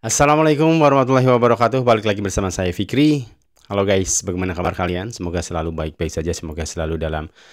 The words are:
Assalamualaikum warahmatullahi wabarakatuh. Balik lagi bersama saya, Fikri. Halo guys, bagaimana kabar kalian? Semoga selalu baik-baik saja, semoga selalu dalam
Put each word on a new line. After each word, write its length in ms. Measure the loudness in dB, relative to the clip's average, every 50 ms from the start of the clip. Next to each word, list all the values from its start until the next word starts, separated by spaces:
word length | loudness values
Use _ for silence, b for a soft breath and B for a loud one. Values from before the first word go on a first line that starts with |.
| -4 -4
Assalamualaikum 640 | 0 2 4 4 4 4 4 4 4 4 4 2 4 6 4
warahmatullahi 400 | 4 4 4 2 4 2 2 4
wabarakatuh. 640 | 4 4 4 4 4 4 4 2 2 2 2 2
Balik 160 | 4 2 2 2
lagi 160 | -2 -2 -2
bersama 320 | -2 -4 -2 -2 -2 -2
saya, 240 | -2 -2 -4 -4 -2
Fikri. 560 | -4 -6 -2 0 2 2 2 2 0 -4 -10 -18 _ _ _ _ _ _ _
Halo 160 | -2 -2 2
guys, 400 | 2 2 0 0 -2 -4 -4 -4
bagaimana 320 | -4 -6 -4 -4 -4 -4 -4
kabar 160 | -4 -4 -4
kalian? 400 | -4 -4 -4 -4 -4 -6 -8 -10
Semoga 240 | -8 -8 -6 -6 -6
selalu 320 | -6 -4 -6 -6 -6 -6
baik-baik 400 | -6 -6 -8 -8 -6 _ -8 -6
saja, 240 | -6 -6 -6 -6 -6
semoga 320 | -6 -8 -12 -10 -8 -10
selalu 320 | -8 -6 -6 -6 -6 -4 -6
dalam 320 | -6 -6 -6 -6 -8 -10 b b b b